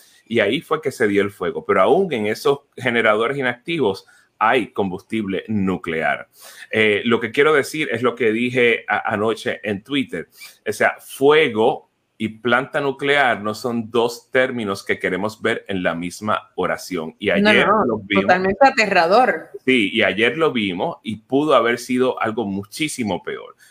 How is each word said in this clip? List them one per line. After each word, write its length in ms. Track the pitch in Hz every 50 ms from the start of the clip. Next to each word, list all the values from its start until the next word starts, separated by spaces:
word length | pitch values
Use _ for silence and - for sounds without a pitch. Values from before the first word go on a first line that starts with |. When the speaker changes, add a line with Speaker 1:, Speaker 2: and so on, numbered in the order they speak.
| - _ _ _ _
Speaker 1:
y 160 | - 113 113
ahí 220 | 104 101 127 143
fue 180 | - - 156 156
que 100 | - 139
se 160 | - - 117
dio 140 | 104 101 98
el 100 | 98 101
fuego. 360 | - - 92 85 - 80 -
Pero 160 | - 98 95
aún 280 | 95 107 139 180 196 175
en 160 | 143 113 104 104
esos 320 | 113 - - 143 139 - _ _ -
generadores 600 | - 123 127 117 117 110 110 107 107 113 120 135
inactivos 680 | 143 131 123 123 - - - 170 160 127 101 95 - - _ - _ _ _ _ -
hay 340 | 107 110 127 131 98 -
combustible 720 | - - 101 95 87 87 - - 113 110 104 95 95 87 - -
nuclear. 800 | 110 101 95 95 92 85 - 85 80 80 78 71 69 60 64 _ _ - - - - - - -
Eh, 320 | - 110 110 107 104 98 -
lo 160 | 117 117 104
que 100 | 117 110
quiero 220 | 113 143 143 156
decir 360 | 156 139 131 - - 156 156 -
es 80 | 117 113
lo 140 | 123 120 120
que 180 | 120 123 110
dije 540 | 110 117 120 123 123 127 120 120 113 - - -
a-, 240 | 104 101 - -
anoche 480 | 110 101 107 113 113 - - 120 - -
en 200 | - 107 104 95
Twitter. 460 | - - 143 139 120 90 92 82 76 _ _ - - - - _ -
O 60 | 110
sea, 240 | - - 117 101 - -
fuego 920 | - - - - 135 143 151 156 156 131 110 107 110 135 156 - _ _ _ _ _ _ _ -
y 100 | 110 110
planta 520 | 110 - - 123 120 127 139 135 - 151
nuclear 600 | 143 139 131 - 143 139 143 143 139 123 110 101
no 100 | 104 107
son 380 | 107 - - 123 117 117 107 107
dos 400 | 110 120 117 120 120 - - _
términos 540 | - 131 127 131 123 120 110 98 98 - -
que 160 | - 98 -
queremos 420 | - 98 92 90 101 110 - -
ver 220 | - 113 104 - -
en 160 | - 98 92
la 140 | 90 87 82
misma 560 | 82 87 90 - - 107 107 98 - - _ -
oración. 640 | - 90 82 80 - - - 90 85 80 80 - -
Y 80 | 104
Speaker 2:
No, 240 | 98 87 - 202 208
Speaker 1:
ayer 160 | 107 120 147
Speaker 2:
no, 180 | 180 208 220 185
Speaker 1:
lo 140 | - - 107
vimos. 240 | - - 202 196
Speaker 2:
totalmente 420 | 196 196 180 185 185 190 202 - 277
aterrador. 840 | 269 254 - 220 196 190 180 165 165 196 233 254 208 175 160 - - - - -
Speaker 1:
Sí, 260 | 131 131 120 101 95
y 100 | - 110
ayer 360 | 104 95 95 98 113 123 139 160
lo 140 | 160 147
vimos 460 | 131 117 104 98 87 92 120 170 - -
y 140 | - 110 107
pudo 400 | 107 _ - 131 139 151 156 143
haber 220 | 120 113 117 120 117
sido 440 | - - 127 127 127 127 - -
algo 220 | - 113 110 120 110
muchísimo 800 | 101 98 98 101 - - - 160 147 - - 117 101 90 82 -
peor. 320 | - 69 60 - - - _ _ _